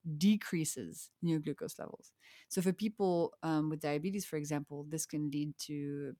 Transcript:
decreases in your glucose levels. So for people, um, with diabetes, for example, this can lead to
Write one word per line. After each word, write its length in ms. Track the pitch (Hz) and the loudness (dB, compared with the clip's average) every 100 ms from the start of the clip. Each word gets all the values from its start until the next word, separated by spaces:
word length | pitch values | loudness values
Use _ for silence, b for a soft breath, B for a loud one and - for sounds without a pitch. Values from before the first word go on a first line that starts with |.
| 165 151 | -6 4
decreases 920 | 196 214 - 170 156 - 87 - - - | 6 6 4 0 0 -2 -8 -10 -14 -4
in 80 | 170 | 2
your 100 | 160 | 2
glucose 400 | 151 139 156 - | 0 -4 -6 -8
levels. 340 | - - - _ b b b | -10 -10 -18 _ b b b
So 120 | 190 | 0
for 120 | 180 | 0
people, 640 | 185 214 214 190 175 165 - | 2 -2 2 4 4 2 0
um, 260 | 160 156 151 | 0 2 2
with 120 | 156 | 0
diabetes, 440 | 151 147 175 196 - | 0 0 0 -4 -4
for 120 | 156 | -4
example, 480 | 147 147 147 147 147 | -2 -2 -4 -10 -6
this 200 | 160 - | -6 -2
can 260 | 151 151 | -2 0
lead 260 | 147 147 - | 0 -2 -4
to 560 | - 147 143 143 139 | -8 -6 -4 -4 -6